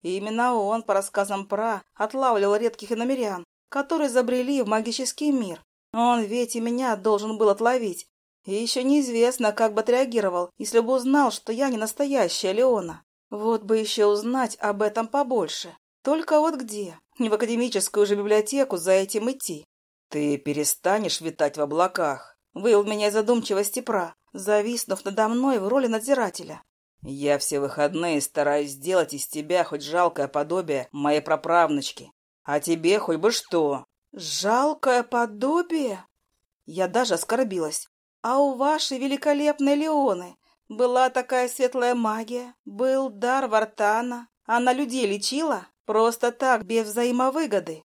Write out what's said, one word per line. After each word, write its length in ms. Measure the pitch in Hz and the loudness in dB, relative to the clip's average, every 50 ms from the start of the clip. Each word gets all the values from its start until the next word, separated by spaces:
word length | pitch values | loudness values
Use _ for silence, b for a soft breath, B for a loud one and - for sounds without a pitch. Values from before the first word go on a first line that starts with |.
| _ | _
И 140 | 165 185 196 | -6 -6 -6
именно 360 | 196 214 220 226 240 247 247 | -6 -4 -2 0 0 2 2
он, 280 | 226 202 196 220 233 | 0 0 0 -2 -4
по 100 | 226 - | -2 0
рассказам 540 | 196 196 196 - - 208 202 196 202 196 196 | 0 0 0 0 -2 -2 -2 0 -2 -6 -4
Пра, 360 | 196 202 202 220 233 220 190 - _ _ | -4 -4 -2 -2 -2 -4 -4 -8 _ _
отлавливал 600 | _ 208 220 226 262 269 262 233 208 202 202 202 | _ -6 -4 -2 0 2 2 2 4 2 2 2
редких 360 | 214 233 233 233 - 214 196 | 2 0 -2 -4 -4 -6 -6
иномерян, 500 | 233 220 233 247 269 254 240 208 196 175 175 _ _ _ _ _ | -4 -4 -2 -2 -2 -2 -2 -4 -4 -8 -10 _ _ _ _ _
которые 400 | - 277 277 277 339 320 302 277 | -4 -4 -2 0 0 0 0 2
забрели 500 | 233 254 247 226 254 254 254 254 285 277 | 2 2 2 2 0 0 0 0 0 0
в 80 | 233 202 | 0 0
магический 640 | 214 220 226 240 226 - 262 247 - - 302 302 | 0 0 0 -2 -4 -4 -4 -6 -4 -2 0 0
мир. 320 | 277 254 226 185 165 - _ _ _ _ _ _ - | 0 0 -2 -4 -8 -12 _ _ _ _ _ _ -2
Он 280 | 220 233 240 240 233 | 0 2 2 2 2
ведь 340 | 220 196 220 240 247 233 - | 0 -2 -2 -2 -2 -2 -4
и 40 | 233 | -4
меня 340 | 226 233 240 247 262 254 220 | -4 -2 -2 -2 0 0 -2
должен 440 | 196 185 220 214 202 208 220 220 208 | 0 2 2 2 2 0 -4 -2 2
был 100 | 220 208 | 4 4
отловить. 580 | 202 196 226 233 254 254 233 202 175 - - _ _ _ _ _ _ _ _ | 4 4 2 2 2 2 0 -2 -4 -6 -10 _ _ _ _ _ _ _ _
И 80 | - | -6
ещё 300 | 196 208 233 233 - 262 | -4 -4 -2 -2 -2 0
неизвестно, 720 | 254 262 285 294 277 247 240 226 233 240 254 - 240 214 | 2 4 4 4 4 2 2 2 2 2 2 2 0 0
как 200 | 208 - 226 220 | 2 2 0 2
бы 80 | 208 214 | 2 0
отреагировал, 720 | 214 233 240 247 269 254 233 226 202 190 180 175 175 175 _ _ | 2 2 4 4 2 2 0 0 0 0 0 0 -2 -4 _ _
если 220 | - - - 233 | -10 2 2 2
бы 120 | 226 226 | 4 4
узнал, 400 | 262 262 240 262 269 294 285 240 | 0 0 2 4 4 4 4 4
что 200 | - - _ - | 2 -2 _ -6
я 180 | 226 226 277 269 | -2 -2 0 0
не 80 | 247 220 | 0 -2
настоящая 760 | 214 220 - - 285 277 277 262 202 170 - - - - | -4 -4 -2 -2 -2 0 2 2 2 0 0 -2 -2 0
Леона. 500 | 190 214 254 262 240 208 180 170 160 160 _ _ _ _ _ _ | 2 4 4 4 4 2 -2 -6 -10 -14 _ _ _ _ _ _
Вот 320 | - 208 214 226 226 220 | -10 -4 0 0 0 0
бы 160 | 214 196 220 220 | 0 0 0 0
ещё 300 | 220 214 - 226 208 208 | 0 -2 2 4 4 4
узнать 500 | 208 208 214 233 247 262 254 226 - - | 4 2 0 -2 0 0 -2 -2 -4 -4
об 220 | - 208 202 202 | -2 -2 0 0
этом 260 | 214 208 208 226 226 220 | 0 0 0 -2 -4 -2
побольше. 640 | - 285 285 247 254 226 180 147 - - - 175 - _ _ _ _ _ | 0 -2 0 2 0 0 0 -2 -4 -10 -12 -14 -16 _ _ _ _ _
Только 360 | _ 269 294 320 320 - 311 302 | _ 0 0 0 0 2 4 4
вот 180 | 302 330 311 | 4 2 0
где? 420 | 262 254 220 214 208 202 175 165 - _ _ _ - | -4 -8 -8 -8 -8 -8 -10 -10 -18 _ _ _ -4
Не 120 | 247 226 | 0 0
в 40 | 208 | 2
академическую 720 | 214 240 220 233 233 240 247 226 196 185 - - 208 208 | 0 0 0 0 -2 -2 0 0 -2 -2 0 2 2 4
же 100 | 202 208 | 4 2
библиотеку 640 | 202 202 208 214 214 214 214 269 277 269 269 202 | 0 2 2 2 2 2 2 0 0 0 0 0
за 160 | 180 165 185 | -2 2 4
этим 380 | 190 190 196 196 - 220 214 240 | 4 4 4 0 -2 -2 -2 -2
идти. 340 | 269 269 - - 175 147 156 _ _ _ _ _ _ _ _ _ | -4 -4 -8 -8 -8 -10 -12 _ _ _ _ _ _ _ _ _
«Ты 260 | - 147 147 147 143 | -4 -2 0 0 0
перестанешь 880 | 143 143 147 147 147 147 143 - - - 180 196 220 214 170 - - | -2 -2 -4 -2 -2 -2 -2 -2 -2 0 0 0 0 0 -4 -6 -4
витать 340 | 160 165 160 - 156 143 143 | -6 -8 -2 -2 -2 -2 0
в 60 | 151 | -2
облаках?» 720 | 147 143 151 160 180 180 180 - 170 151 135 127 - - _ _ _ _ | -4 -2 2 0 0 0 0 -2 -2 -2 -2 -6 -10 -20 _ _ _ _
Вывел 320 | _ 175 190 240 226 208 208 | _ -4 2 4 4 4 4
меня 240 | 208 214 208 208 208 | 2 -2 0 0 0
из 60 | 202 | 0
задумчивости 680 | 220 214 208 240 233 220 - 208 190 202 202 - 254 | 0 0 2 0 0 0 -2 -2 -2 -2 -2 -4 -6
Пра, 340 | 254 - 220 196 175 165 - _ _ _ _ | -4 -2 -2 -2 -2 -4 -10 _ _ _ _
зависнув 720 | 185 190 202 214 208 208 226 240 233 - - 190 190 - | -10 -2 2 2 2 2 0 -4 -6 -4 -6 -6 -6 -6
надо 220 | 202 196 220 214 214 | -6 -2 0 0 0
мной 300 | 233 240 262 277 262 220 | 2 0 0 0 0 0
в 80 | 190 | 0
роли 200 | 202 240 277 262 | 0 0 0 0
надзирателя. 760 | 233 226 220 220 254 285 262 233 185 175 - 170 160 156 165 - _ _ _ _ _ _ _ - | 0 -2 -2 0 0 0 2 2 -2 -4 -8 -14 -14 -14 -16 -18 _ _ _ _ _ _ _ -14
«Я 320 | - 139 139 143 143 143 139 | -14 -10 -4 0 0 2 2
все 220 | - - 151 143 | 0 -2 -2 -2
выходные 580 | 139 139 143 156 147 147 143 156 170 175 160 147 | -2 -2 -2 0 0 0 0 -2 -2 0 -2 -2
стараюсь 480 | 139 - _ 156 143 147 143 147 147 143 | -2 -2 _ 0 0 2 2 0 0 -2
сделать 420 | 139 139 139 170 185 185 160 139 | -8 -10 -4 0 2 2 2 0
из 140 | 147 139 - | -4 -10 -10
тебя 360 | - - 156 151 151 175 180 | -8 -8 -10 -4 0 0 0
хоть 200 | 165 - 156 143 | 0 0 -4 -8
жалкое 440 | 139 143 156 175 180 170 170 - 139 | -8 -2 0 2 2 2 2 -2 -4
подобие 640 | 135 - 147 147 151 170 190 185 156 147 135 127 - | -2 -2 -4 -2 0 -2 -4 -2 -2 -2 -4 -4 -6
моей 300 | - 143 143 147 147 151 | -8 -2 0 2 2 2
праправнучки. 880 | 147 - 160 156 - 160 165 175 170 156 151 143 139 - - - - - _ _ _ _ _ _ _ | 2 0 -2 0 0 2 4 4 4 4 2 -2 -4 -6 -10 -12 -18 -20 _ _ _ _ _ _ _
А 160 | - 143 151 | -4 -4 -2
тебе 380 | 147 170 170 165 160 170 196 208 | 0 0 -2 2 2 2 2 2
хоть 200 | - - 165 156 | 2 0 -2 2
бы 120 | 165 220 | 2 2
что». 540 | 233 - - - - 170 156 143 139 131 - _ _ _ _ _ | 0 0 -4 -2 0 0 2 2 -2 -4 -8 _ _ _ _ _
«Жалкое 880 | - 202 175 156 147 - 180 202 220 247 269 302 302 - - 269 247 247 | -16 -14 -10 -8 -6 -4 0 0 2 2 2 0 0 0 0 2 2 2
подобие?» 1040 | 233 247 - 240 240 226 208 208 233 269 311 339 349 339 339 320 285 240 196 185 - _ _ _ _ _ _ _ _ _ _ _ _ | 0 0 -2 -2 -2 -2 -2 -4 -2 0 0 0 0 0 -2 -2 -2 -2 -4 -8 -12 _ _ _ _ _ _ _ _ _ _ _ _
Я 240 | - 160 175 185 180 | -14 -4 -2 -2 0
даже 260 | 180 226 254 214 185 | 2 0 0 2 0
оскорбилась. 720 | 165 - - 220 247 262 220 190 180 160 151 151 - - _ _ _ _ _ _ _ | -2 0 -2 0 0 0 -2 -2 -4 -4 -4 -4 -8 -10 _ _ _ _ _ _ _
«А 160 | - 226 254 277 | -4 0 2 4
у 160 | 285 277 262 | 4 2 2
вашей 440 | 247 269 285 311 311 - - 269 262 | 0 0 0 0 0 -2 -4 -4 -4
великолепной 760 | 262 277 277 277 - 302 294 285 294 294 294 294 277 277 285 | -2 -2 -2 0 0 0 2 2 2 0 0 2 2 2 2
Леоны 640 | 294 302 320 311 294 277 254 196 175 180 175 - _ _ _ _ _ _ _ | 2 2 0 2 2 2 2 0 -2 -4 -14 -20 _ _ _ _ _ _ _
была 400 | 220 214 247 247 247 247 254 254 | -2 0 0 2 4 4 4 4
такая 380 | 254 254 254 - 262 254 247 247 | 2 -2 -2 0 0 0 0 0
светлая 460 | - - 262 247 254 262 240 240 247 | -2 -2 -2 0 0 0 0 2 2
магия, 600 | 240 233 220 214 220 226 220 240 247 247 247 - _ _ | 2 0 -2 -2 -4 -6 -8 -8 -10 -10 -12 -20 _ _
был 460 | - 202 202 254 262 262 269 269 262 | -18 -6 -2 0 0 2 0 0 -2
дар 380 | 208 196 226 240 254 269 262 233 | -4 -4 0 0 2 2 0 2
Вартана. 800 | 214 220 214 214 214 - - 208 214 226 240 247 247 240 240 _ _ _ _ | 2 2 2 0 -2 0 0 2 2 0 -2 -4 -8 -10 -14 _ _ _ _
Она 260 | - 226 240 247 254 | -2 0 2 2 2
людей 340 | 247 254 294 240 233 262 247 | 2 0 -2 -4 -2 -2 0
лечила? 600 | 202 196 202 202 - 254 277 320 311 269 196 - _ _ _ _ | 0 -2 -2 -4 -4 -4 -2 -2 -2 -2 -4 -6 _ _ _ _
Просто 480 | - 214 214 220 233 233 - - 240 | -2 2 2 2 2 2 0 -2 -2
так, 320 | 240 - 269 262 254 220 220 | -2 0 2 2 2 2 0
без 220 | 180 226 226 220 208 | -2 -2 -2 -2 -2
взаимовыгоды?» 960 | 202 233 240 247 247 247 254 262 269 320 320 247 202 190 175 - 160 156 _ _ | -2 -2 0 0 2 2 2 0 0 0 -2 0 0 -2 -2 -2 -12 -12 _ _